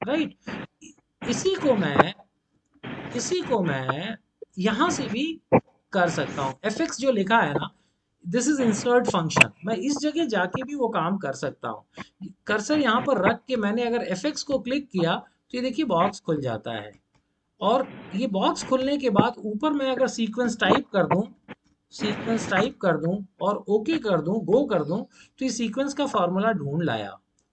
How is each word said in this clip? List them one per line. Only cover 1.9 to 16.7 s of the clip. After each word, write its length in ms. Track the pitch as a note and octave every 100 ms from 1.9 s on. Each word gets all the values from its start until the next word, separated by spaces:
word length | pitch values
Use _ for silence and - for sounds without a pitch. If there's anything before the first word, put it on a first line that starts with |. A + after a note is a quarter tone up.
| C#3 E3+ - - _ _ _ _ _ - - - A#3+
इसी 260 | - F4+
को 180 | C4+ A3+
मैं 540 | E3+ C3+ C3 C3+ G3+ A3+ _ _ - -
यहाँ 300 | G3 G#3+ E4+
से 120 | D#4+ A#3
भी 180 | A3 D#4 D#4+ _ - - _ _
कर 160 | F#3+ F3
सकता 320 | D#3+ C3+ D3
हूँ। 120 | C3+ C3+ G#3
एफ़एक्स 340 | G#3+ D#4+ -
जो 120 | C4+
लिखा 260 | A3 F#3+ A3+
है 160 | E3
ना, 160 | D3 F#3+ - _ _ _ _ F3+
this 220 | A3+ B3
is 100 | C#4+
insert 480 | A#3+ G3 B3 B3 A3
function, 400 | F3+ D#3+ - - - F#3
मैं 100 | A3+
इस 200 | C#4 C#4+
जगह 260 | D4 D4+ D4+
जाके 360 | G3+ F#3 C4
भी 120 | C4 D4
वो 120 | A#3
काम 280 | A3 D#3+ G3
कर 160 | C#3+ C3
सकता 340 | C#3+ - A#2+
हूँ। 140 | G#2+ - - - _ G3 - -
cursor 320 | G#3+ G#3 D4+
यहाँ 220 | C4 A#3
पर 200 | C4 B3+
रख 200 | G3 A#3 -
के 80 | B3
मैंने 260 | G3+ A3+ A#3+
अगर 180 | A#3 F#3
एफ़एक्स 380 | F#3 D4 -
को 160 | - C4
click 300 | A#3 C#4+ C#4+
किया 260 | F#3 E3 G#3
तो 420 | - _ _ B3
ये 40 |
देखिए 240 | B3+ B3+ D4
box 340 | E3+ F#3+ -
खुल 200 | - D3+
जाता 300 | B2+ A2 A#2+